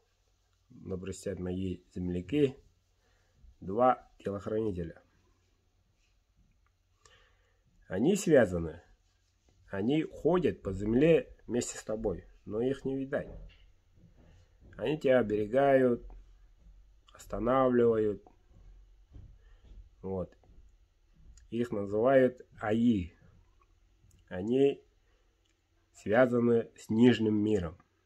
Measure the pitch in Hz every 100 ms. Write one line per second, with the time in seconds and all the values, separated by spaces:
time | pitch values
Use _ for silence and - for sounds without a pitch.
0 | _ _ _ _ _ _ _ - 98 92
1 | 92 90 - 90 90 92 95 90 _ -
2 | 90 90 87 147 139 - _ _ _ _
3 | _ _ _ _ - _ 87 104 127 123
4 | - _ - 98 110 110 110 90 82 -
5 | _ _ _ _ _ _ _ _ _ _
6 | _ _ _ _ _ _ _ _ _ _
7 | _ _ _ _ _ _ _ _ _ 95
8 | 131 202 - 147 107 90 82 78 _ _
9 | _ _ _ _ _ _ _ 98 107 151
10 | 151 - 151 180 135 92 101 95 104 117
11 | 156 156 - - - 117 - - - 110
12 | 110 85 - - - 104 127 135 135 135
13 | 135 139 82 82 - - - _ _ _
14 | - - - - _ _ - - 110 156
15 | 139 127 110 104 104 123 139 135 127 120
16 | - - - - - _ - - - -
17 | _ - - 101 113 131 131 123 117 113
18 | 107 98 - _ _ - - - - -
19 | _ - - - - - - - - _
20 | 95 95 87 - _ - - _ _ _
21 | _ _ - - - 113 120 107 101 104
22 | 120 135 127 127 - - 110 113 120 107
23 | 82 - - - _ _ _ _ _ _
24 | _ _ _ 92 101 127 139 139 _ _
25 | _ _ _ _ _ _ _ _ _ -
26 | - 110 127 120 117 117 110 - - 110
27 | 123 113 110 107 104 104 85 85 _ _